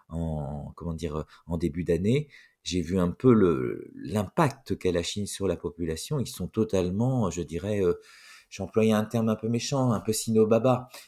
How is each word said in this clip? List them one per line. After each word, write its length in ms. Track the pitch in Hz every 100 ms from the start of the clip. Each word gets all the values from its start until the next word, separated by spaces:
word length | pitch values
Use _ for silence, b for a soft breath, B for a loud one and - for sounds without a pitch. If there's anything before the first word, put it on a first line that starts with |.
| _
en, 640 | 80 82 76 71 73 71 -
comment 160 | 85
dire, 240 | 80 82 76
euh, 60 | 73 B -
en 100 | 85
début 280 | 82 76 82
d'année. 440 | 82 98 135 147 B B B -
J'ai 180 | 90
vu 160 | 78 92
un 120 | 87
peu 220 | - 131
le, 580 | 113 92 69 62 50 - -
l'impact 800 | 65 104 101 - 151 - - 92
qu'a 160 | 92
la 100 | 87
Chine 240 | 85 - 98
sur 200 | - 98
la 100 | 82
population. 640 | 85 - 85 78 - 151
Ils 80 | 107
sont 220 | - 87
totalement, 840 | - 110 95 90 95 123 131 98
je 100 | 85
dirais, 420 | 76 82 98 104
euh, 120 | 90 - B B B B B
j'ai 120 | -
employé 300 | 95 - 110
un 120 | 107 107
terme 260 | 117 113
un 60 | 107
peu 120 | 113
méchant, 440 | 117 - 143 127
un 80 | 101
peu 120 | 110
sino-baba. 760 | 110 - 110 110 113 127 123 127 B